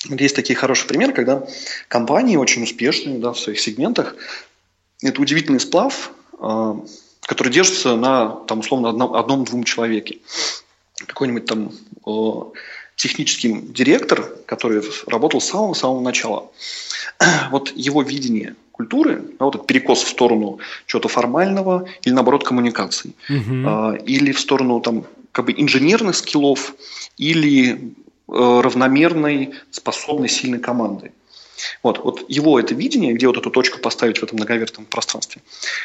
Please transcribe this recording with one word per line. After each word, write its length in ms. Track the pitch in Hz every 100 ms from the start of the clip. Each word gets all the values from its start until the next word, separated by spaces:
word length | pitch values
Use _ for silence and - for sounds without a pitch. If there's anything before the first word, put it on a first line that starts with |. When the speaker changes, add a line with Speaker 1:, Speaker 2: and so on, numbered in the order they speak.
| -
Speaker 1:
Вот 120 | 131
есть 140 | 139 135
такие 200 | 123 120
хорошие 300 | - 127 -
примеры, 260 | 151 269
когда 320 | 262 120 - - - - - -
компании 480 | 120 220 165 254 165
очень 260 | 120 -
успешные, 560 | 113 - 120 151 143 127
да, 120 | 120
в 60 | 117
своих 200 | - 104
сегментах, 560 | 113 110 185 233 - - - - - _ _ _ _ -
это 180 | 135 135
удивительный 380 | 139 156 151 127
сплав, 520 | - 170 262 - - - _ -
а, 380 | 110 110 110 107 - - _ _ -
который 260 | - 127
держится 420 | 143 185 - 131 113
на, 340 | 131 131 110 - -
там, 120 | 110
условно, 300 | - 131 117
одном, 240 | 110 123 113
одном-двум 480 | 117 139 120 123 117
человеке. 540 | - 117 107 - - - - - - - _ _ - -
Какой-нибудь 380 | - 135 117 -
там, 260 | 110 104 - - -
о, 500 | - 107 110 - - - - - - -
технический 580 | - - 135 - 120 104
директор, 600 | - - 131 247 - - - - -
который 360 | - 117 107 104 - -
работал 340 | 113 151 127
с 40 | -
самого-самого 560 | 190 214 156 131 131
начала. 480 | 123 - 117 101 - - - - - - - -
<clears throat> 320 | - 156 135
Вот 200 | 135 139 -
его 260 | 135 147
видение 540 | 135 139 127 110 95 - _
культуры, 520 | - - 262 320 - - -
да, 60 | 135
вот 100 | -
этот 120 | -
перекос 360 | 131 - 120
в 60 | -
сторону 500 | - 120 110 101 95 - - -
чего-то 220 | 117 110
формального 800 | - 120 143 190 196 190 180 185 -
или, 100 | 123
наоборот, 300 | 127 123 139
коммуникаций, 720 | - 127 120 110 95 - - - -
Speaker 2:
Мгм. 360 | 143 110 131 131
Speaker 1:
а, 260 | 107 110 - -
или 260 | 135 143
в 80 | 131
сторону, 420 | - 135 127 120
там, 240 | 120 113 - - -
как 140 | - 123
бы 80 | 135
инженерных 580 | 147 139 147 226 208 165
скиллов, 600 | - 151 143 135 - - - - - -
или, 560 | 147 156 151 139 123 117 135 - - _ -
э, 340 | - 123 123
равномерной, 880 | 127 127 131 139 170 165 147 143 135 - -
способной, 560 | - 123 - - 147 123
сильной 300 | - 131 120
команды. 520 | 123 123 107 98 - _ _ - - - - -
Вот, 200 | 120 -
вот 220 | - - -
его 300 | 135 151 131
это 160 | - 123
видение, 380 | 254 285 143
где 140 | 117 127
вот 100 | 127
эту 140 | 120
точку 280 | 127 123 -
поставить 380 | 113 - 120 107
в 40 |
этом 140 | 110 110
многовертном 480 | 104 117 113 - 107
пространстве. 560 | 113 117 110 - - _ - - -